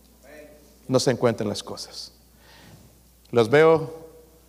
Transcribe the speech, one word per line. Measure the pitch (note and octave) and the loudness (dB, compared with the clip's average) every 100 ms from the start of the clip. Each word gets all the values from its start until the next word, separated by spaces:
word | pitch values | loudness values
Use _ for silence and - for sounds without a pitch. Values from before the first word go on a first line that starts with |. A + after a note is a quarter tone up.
| _ _ - - - - - _ - | _ _ -20 -20 -20 -20 -20 _ -4
No | C3 | -2
se | C#3 | 0
encuentra | A#2+ B2 G#2 | 0 -2 -2
en | G#2 | -6
las | G2+ | -8
cosas. | - - - - - _ _ _ _ - - - - _ _ _ _ | -10 -14 -16 -16 -20 _ _ _ _ -20 -20 -20 -20 _ _ _ _
Los | A#2+ A2 | 0 4
veo | C#3+ D#3+ D#3+ D3 - - - - _ | 4 6 4 -2 -12 -20 -20 -20 _